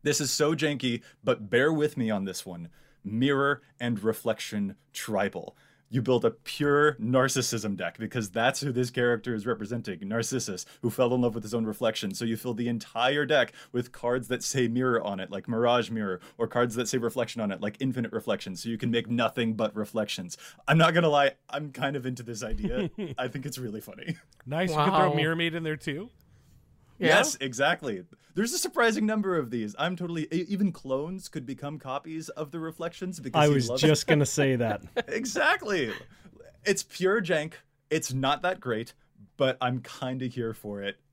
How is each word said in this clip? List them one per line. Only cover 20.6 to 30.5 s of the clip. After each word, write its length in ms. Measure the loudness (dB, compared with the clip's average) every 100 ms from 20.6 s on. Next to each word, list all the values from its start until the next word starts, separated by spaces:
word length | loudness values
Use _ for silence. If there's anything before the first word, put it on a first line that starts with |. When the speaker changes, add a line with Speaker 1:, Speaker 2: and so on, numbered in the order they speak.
| 2
Speaker 1:
I'm 100 | 6
not 160 | 6
gonna 140 | 6 6
lie, 240 | 6 4 2 -10
I'm 220 | -8 -8
kind 240 | -4 -2 -2
of 100 | -4
into 160 | -8
this 220 | -8 -8
idea. 460 | -4 -2 -2 -2 -4 -6
Speaker 2:
<laughs> 140 | -8 -6
Speaker 1:
I 80 | -6
think 180 | -6
it's 140 | -8 -8
really 220 | -8 -8
funny. 360 | -12 -12 -8 -10 _ _ -6
Speaker 3:
Nice, 240 | -2 0
you 60 | 2
can 100 | 4
throw 180 | 6 4
Speaker 4:
Wow. 40 | 4
Speaker 3:
Mirror 180 | 2 2
Maid 180 | 0 -2
in 80 |
there 120 | -4 -4
too. 340 | -4 -6 -10 _ _ _ _ -20 _ _ _ -2
Speaker 4:
Yeah. 100 | 4 6
Speaker 1:
Yes, 180 | 4 -2
exactly. 640 | -6 2 2 2 -2 -6 -8 -20 _
There's 200 | -2 -2
a 40 | -2
surprising 460 | -2 4 4 4
number 320 | 0 0 0 0
of 140 | 0
these. 240 | -2 -4 -2
I'm 180 | -4 -2
totally, 320 | -4 -4 -2
e-, 140 | -2
even 240 | -2